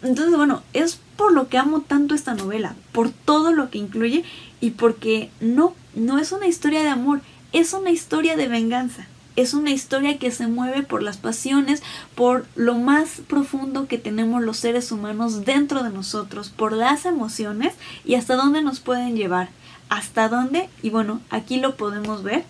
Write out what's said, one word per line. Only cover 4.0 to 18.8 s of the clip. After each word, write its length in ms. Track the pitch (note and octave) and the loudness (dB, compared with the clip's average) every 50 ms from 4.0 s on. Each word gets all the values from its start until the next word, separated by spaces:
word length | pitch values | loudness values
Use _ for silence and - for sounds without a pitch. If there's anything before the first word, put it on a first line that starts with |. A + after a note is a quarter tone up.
| A3+ A#3 B3+ E4 E4+ - - - - - - - | 0 2 2 0 -2 -2 -14 -18 -20 -20 -10 -4
y 120 | - A#3 | -4 -4
porque 580 | - - A#3 A#3 A3 A3+ - A3 A3 A3 G#3+ - - - | 0 2 2 2 2 2 0 0 0 0 -2 -8 -10 -4
no, 340 | - A3+ A#3+ C4 E4 F4 F4 - - - - | -2 0 4 4 4 4 2 -2 -20 -12 -4
no 240 | - A3+ A#3+ C4+ C#4+ | -2 -2 0 2 0
es 140 | D#4 D#4+ F#4 | 0 -2 -4
una 140 | G4 G#4 | 0 0
historia 360 | F4+ E4+ - - D4+ D4+ D#4 D#4 | 0 0 2 0 0 0 2 2
de 60 | D4 | 0
amor, 320 | C#4 B3 B3 C#4 C#4+ C#4 - - - - - - - | 0 0 2 0 0 0 -2 -10 -20 -20 -18 -2 2
es 180 | D#4+ E4 E4 | 2 2 2
una 200 | - F#4+ F#4+ F4+ | 0 -2 2 2
historia 440 | E4+ E4 - - - D#4 D#4 D#4+ D#4+ | 0 0 0 -2 -2 0 0 0 0
de 140 | D#4 C#4+ B3 | 0 0 0
venganza. 580 | A#3 A#3 A3+ A3+ A#3+ B3 B3+ B3 - - F#3+ - - - - - - | 0 0 0 0 0 -2 -2 -4 -8 -10 -18 -20 -20 -20 -20 -8 0
Es 160 | - B3+ B3 C#4+ | 0 0 2 2
una 160 | C#4+ D4+ D4 | 0 0 0
historia 480 | C#4 C4+ - - C4+ C4+ C#4 C#4+ C#4+ | 0 -2 -2 -2 -2 0 0 0 0
que 140 | C4+ B3+ B3+ | 0 -2 -4
se 160 | A#3+ - A#3+ | -4 -2 -4
mueve 340 | A3+ A#3 A#3+ B3 B3+ C4 C#4 | -2 -2 -2 -2 -2 -2 -4
por 220 | C#4 C4+ A#3+ G#3 G#3 | -4 -2 -4 -4 -4
las 140 | G#3 G3+ | -4 -6
pasiones, 680 | G3+ - - A3+ - - C4+ C#4 C#4+ C#4 C#4 C#4+ D4 - - - - - - - | -6 -6 -6 -6 -4 -2 0 2 2 4 2 0 -2 -2 -12 -16 -16 -18 -16 -2
por 320 | - A#3+ B3 B3+ B3+ B3 - - | 2 2 4 4 2 -2 -6 -4
lo 180 | - A#3 A#3+ A#3+ | 0 0 2 2
más 480 | A#3 A#3+ C4 C#4+ D4+ D#4+ D#4+ - - - | 2 2 4 4 4 2 0 -4 -14 -6
profundo 600 | - D4+ C#4+ C#4 - - C4+ C4+ C4+ C4 C4+ C#4 | -2 0 0 0 0 -4 -6 -6 -4 -4 -6 -4
que 120 | C4+ A#3+ A#3 | -4 -4 -6
tenemos 420 | - G#3+ G#3+ G#3+ A3+ A3+ A#3 B3 | -4 -4 -2 0 0 0 0 0
los 160 | A#3 A3 A3 | 0 -2 -4
seres 340 | - - A#3 A#3 B3 A#3+ - | -2 -2 0 0 0 -2 -2
humanos 540 | A#3 G#3+ G#3 G#3 G#3+ G#3+ A#3 A#3 A3 G#3 G3 | -6 -6 -6 -6 -4 -2 -2 -2 -2 -2 0
dentro 380 | A3+ C4+ C#4+ D4 C#4+ C#4+ C4+ B3 | 2 2 2 2 2 0 -2 -2
de 80 | A3+ | -4
nosotros, 580 | G3 F#3+ F#3+ - - G#3+ G3+ G3 G3+ G3+ G3+ G3+ | -6 -6 -8 -6 -6 -6 -6 -8 -10 -12 -12 -14
por 240 | - - A3 G#3+ A3 | -6 -2 -2 0 0
las 320 | A3 A#3 B3+ C#4+ D4 - | 2 2 2 2 2 0
emociones 680 | F4+ F4 D4 A3 A3 A3 - A3 G#3 G#3 G#3+ B3+ F4+ - - - - - - - | -2 -2 -2 -2 -4 -4 -6 -6 -6 -4 -2 -2 -2 -2 -4 -18 -18 -18 -12 -2
y 120 | - B3 | 0 0
hasta 200 | B3 A#3+ - C4 | 0 2 0 0
dónde 280 | B3+ C4+ C#4 D4 D#4 D#4 | 2 2 2 2 2 0
nos 160 | C#4+ C4 | -2 -2
pueden 360 | - | -4